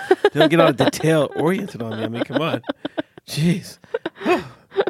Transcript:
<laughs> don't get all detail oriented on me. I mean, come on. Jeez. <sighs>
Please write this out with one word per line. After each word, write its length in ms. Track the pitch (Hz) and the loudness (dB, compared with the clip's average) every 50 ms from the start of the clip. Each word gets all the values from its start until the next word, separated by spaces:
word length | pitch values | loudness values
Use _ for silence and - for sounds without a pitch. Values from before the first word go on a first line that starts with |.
| - - 349 | 0 0 0
<laughs> 200 | - - 403 - | 2 2 2 4
don't 160 | - 330 302 | 4 4 6
get 120 | 170 165 | 6 6
all 120 | 165 - 254 | 6 6 4
detail 560 | - - - - - - 156 160 151 139 - - | 2 0 0 0 0 0 2 2 2 2 0 -2
oriented 480 | - 135 165 190 190 196 - - 110 117 | -2 0 0 0 -2 -4 -6 -8 -8 -8
on 160 | 113 110 110 | -8 -6 -6
me. 60 | 110 | -6
I 40 | 110 | -6
mean, 140 | 113 120 - | -6 -6 -6
come 180 | - - 139 | -4 -2 -2
on. 220 | 160 160 - 120 - - - _ - - - - - _ _ - - | -2 -2 -4 -6 -6 -8 -10 _ -12 -12 -10 -10 -12 _ _ -20 -18
Jeez. 520 | - - 143 156 175 170 185 - - - - - - - - - 339 - - - | -10 -4 -2 0 0 0 0 -4 -10 -18 -20 -12 -10 -8 -8 -8 -10 -12 -6 -2
<sighs> 200 | - 349 247 160 127 - - _ _ - 392 - - | 0 0 0 -2 -6 -14 -20 _ _ -4 -4 -2 -2